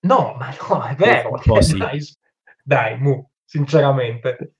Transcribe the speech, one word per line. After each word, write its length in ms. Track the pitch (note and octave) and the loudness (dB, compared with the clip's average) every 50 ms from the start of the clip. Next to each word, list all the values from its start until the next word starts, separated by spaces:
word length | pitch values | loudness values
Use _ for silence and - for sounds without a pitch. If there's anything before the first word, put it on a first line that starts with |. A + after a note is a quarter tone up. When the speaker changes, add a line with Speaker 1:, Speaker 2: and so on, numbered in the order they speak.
Speaker 1:
No, 340 | - F3+ C4 B3 E3 - - | 0 0 0 0 0 -4 -6
ma 120 | B2 B2 - - - - - | -10 -12 -12 -12 -14 -4 -4
no, 140 | G3+ - A2+ | -4 -4 -4
è 80 | A#2+ | -6
Speaker 2:
Eh, 40 | C3+ | 0
Speaker 1:
vero, 360 | C3+ F#3 - - - - - | 2 4 4 4 2 0 -4
Speaker 2:
un 80 | - - | -8 0
po' 140 | - - A2 | 2 4 4
Speaker 1:
cioè, 60 | C#3+ | 4
Speaker 2:
sì. 160 | B2+ - D#3+ | 4 4 0
Speaker 1:
dai, 240 | G2 - - C3+ D3 | -2 -2 -4 -6 -8
s-, 160 | D3 - _ _ _ _ _ _ _ _ _ _ _ | -10 -10 _ _ _ _ _ _ _ _ _ _ _
dai, 340 | C#3 C#3 C3 A#2 A2 A2+ B2 | 0 0 0 0 -2 -4 -2
mu, 280 | C3+ C#3+ C3 - - _ _ _ _ | 0 0 0 0 -4 _ _ _ _
sinceramente. 1080 | _ - D#3 C#3+ C#3 D3 D#3 C#3+ C#3 C3+ C3+ B2 A#2 A2+ A#2 - C3 B2 - - - _ | _ -4 -4 -2 2 2 4 4 4 2 0 0 -4 -6 -4 -4 -6 -6 -6 -10 -16 _